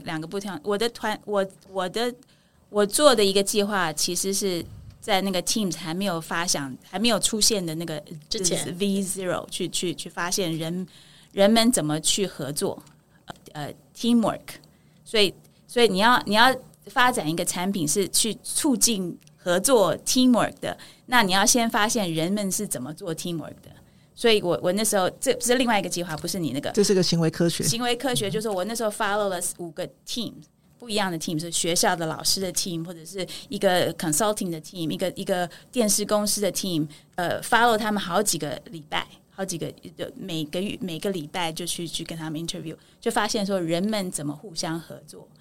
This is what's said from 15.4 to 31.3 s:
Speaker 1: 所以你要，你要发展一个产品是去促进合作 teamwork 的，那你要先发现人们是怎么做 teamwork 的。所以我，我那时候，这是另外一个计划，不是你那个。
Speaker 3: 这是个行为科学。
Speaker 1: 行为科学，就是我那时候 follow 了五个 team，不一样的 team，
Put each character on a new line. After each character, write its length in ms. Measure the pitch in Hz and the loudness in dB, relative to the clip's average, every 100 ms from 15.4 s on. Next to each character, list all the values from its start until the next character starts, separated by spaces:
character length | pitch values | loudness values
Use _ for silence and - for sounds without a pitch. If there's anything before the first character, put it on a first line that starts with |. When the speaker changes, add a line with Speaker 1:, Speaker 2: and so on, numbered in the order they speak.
| - _ - | -16 _ -4
Speaker 1:
所 160 | 240 | 4
以 60 | 226 | 4
你 100 | 185 | 6
要， 240 | 226 247 - | 6 4 4
你 80 | |
要 200 | 208 254 254 - _ - | 6 6 4 -4 _ -4
发 220 | 254 247 | 2 2
展 160 | 247 151 | 2 0
一 80 | |
个 80 | 170 | -2
产 300 | 165 180 185 | -2 -2 -2
品 160 | 196 147 | 0 0
是 180 | 208 185 | 0 0
去 260 | - 226 180 | 0 0 -2
促 340 | - - 311 226 | -6 0 2 4
进 420 | 240 202 175 - - _ | 2 2 -4 -8 -16 _
合 200 | 180 180 | 0 2
作 380 | 190 247 175 - | 6 6 6 2
teamwork 480 | - 254 254 226 - - | 0 4 6 6 2 -2
的， 160 | - - - - - | -8 -8 -12 -20 0
那 160 | 247 | 2
你 100 | 196 | 4
要 140 | 190 214 | 4 4
先 220 | 247 226 | 4 2
发 200 | 226 214 | 0 0
现 240 | 233 180 | 0 -2
人 180 | 160 165 | 0 0
们 220 | 208 196 | -2 -2
是 140 | 180 202 | -4 -4
怎 140 | - | -6
么 120 | 127 | -8
做 220 | 160 196 | -10 -8
teamwork 400 | 160 180 170 - - | -6 -6 -6 -8 -16
的。 80 | - - - _ _ | -20 -20 -20 _ _
所 160 | - 233 | 0 4
以 120 | 214 | 4
我， 180 | 175 156 | 2 0
我 80 | 180 | 0
那 120 | 196 | 0
时 140 | 220 202 | 2 2
候， 100 | 180 - | 0 0
这 160 | 269 - | 0 0
是 140 | 233 | 2
另 120 | 254 240 | 2 4
外 140 | 208 | 2
一 20 | |
个 60 | 180 | 0
计 140 | 170 | -4
划， 120 | 175 156 | -6 -6
不 100 | 170 | -6
是 100 | 185 | -4
你 140 | 151 | -4
那 80 | 131 | -4
个。 100 | - | -2
Speaker 3:
这 120 | - | 2
是 80 | 202 | 4
个 100 | 185 | 4
行 160 | 170 170 | 4 4
为 120 | 160 | 2
科 180 | - 170 | 2 2
学。 160 | - | 2
Speaker 1:
行 180 | 165 233 | 0 0
为 140 | 240 247 | 0 0
科 180 | 262 | -2
学， 160 | 240 202 | -2 -2
就 80 | 214 | -2
是 120 | 220 | -2
我 120 | 190 | -2
那 100 | 190 | -2
时 100 | 233 | -2
候 60 | 220 | -2
follow 380 | 208 208 208 202 | 0 0 0 0
了 120 | 180 185 - | -2 -4 -6
五 140 | 170 | -10
个 180 | 160 175 - - | -8 -10 -10 -8
team， 280 | 240 202 - - _ _ _ | -6 -6 -8 -20 _ _ _
不 120 | 240 | -4
一 40 | |
样 160 | 208 190 | -2 0
的 80 | 165 | -2
team， 220 | - | -4